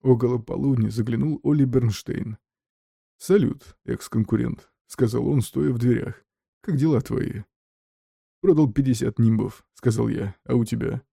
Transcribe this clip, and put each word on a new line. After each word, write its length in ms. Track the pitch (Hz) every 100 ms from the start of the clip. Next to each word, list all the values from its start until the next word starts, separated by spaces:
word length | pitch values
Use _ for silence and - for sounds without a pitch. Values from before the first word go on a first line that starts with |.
Около 360 | 135 123 120 123
полудня 520 | 110 - 139 127 107
заглянул 500 | 110 110 117 147 147
Олли 220 | - 147
Бернштейн. 720 | 135 127 120 101 - - - 110 _ _ _ _ _ _ _ _
«Салют, 560 | - 202 151 - - -
экс-конкурент», 840 | - 120 - 113 107 110 120 - _ _ _
сказал 400 | - 123 120 131
он, 140 | 143
стоя 300 | - 135 147
в 60 | 123
дверях. 460 | 123 117 - - _ _ _ _
«Как 140 | - 147
дела 240 | 156 127
твои?» 420 | - 117 - 101 - _ _ _ _ _ _ _ _ _
«Продал 320 | 190 156 143
пятьдесят 460 | 104 131 117 123 107
нимбов», 460 | 113 110 104 - _
сказал 340 | _ 127 110 117
я. 260 | - 101 -
«А 100 | -
у 100 | 123
тебя?» 380 | 113 117 - 127 _